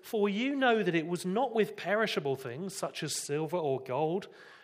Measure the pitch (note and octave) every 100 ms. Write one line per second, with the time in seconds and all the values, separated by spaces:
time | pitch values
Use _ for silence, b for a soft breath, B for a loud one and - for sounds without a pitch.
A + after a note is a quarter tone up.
0 | - A3 G#3 G3 C4 C#4+ B3+ A3+ F3+ E3
1 | D#3 F3 F3+ G3+ C4 A3+ G3+ - E3 G#3
2 | A3 G3 C#3+ C3 B2 B2+ F#3+ - D#3 -
3 | D3+ - - D3 D#3 F3+ D3+ C3 C3 B2+
4 | D#3 F#3 - B B B